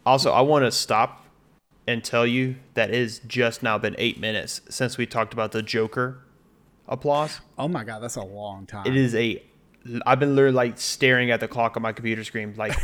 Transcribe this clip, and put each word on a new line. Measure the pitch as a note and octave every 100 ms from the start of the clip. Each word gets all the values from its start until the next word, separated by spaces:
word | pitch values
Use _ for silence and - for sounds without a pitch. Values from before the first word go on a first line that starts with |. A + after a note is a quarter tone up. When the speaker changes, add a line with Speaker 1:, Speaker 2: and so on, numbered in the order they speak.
| B2+
Speaker 1:
Also, | C3+ B2+
I | G#2+
wanna | C#3+ D3 B2
stop | - - A2 B2 - - _ _ _ _ _ -
and | A#2
tell | - A#2+ A#2+
you | B2+ C3 C3 - -
that | A2
it | A#2+
has | A#2 G#2+ A2+
just | B2 A#2 A2+
now | A#2+ G#2+
been | G#2+ G#2+
eight | A#2 -
minutes | A2 G#2+ - - -
since | - B2 -
we | A#2
talked | A#2 A2
about | A#2 G#2+
the | A2+
Joker | G#2+ A2+ A2 B2+ B2+ C3 - _ _ _ _ _ -
applause. | C3+ D3 C#3+ D3+ - - -
Speaker 2:
Oh | C#3+
my | E3
God, | A2 A2
that's | A#2 B2+
a |
long | F#2+ G2+ G#2 F#2+ F#2+
time. | G#2+ G2+
Speaker 1:
It | C3+
is | B2+
a, | A2+ A#2 - - _ _ _ B2 A#2+ A#2+
I've | C3
been | C#3+ C#3
literally, | C3+ B2+
like, | B2 A2
staring | - - C3 B2+ B2
at | A2+
the | A2
clock | B2 A#2 A#2
on |
my | A2+
computer | A2 A#2 A2
screen, | G#2+ A2+ G#2+ G#2
like, | G#2+ -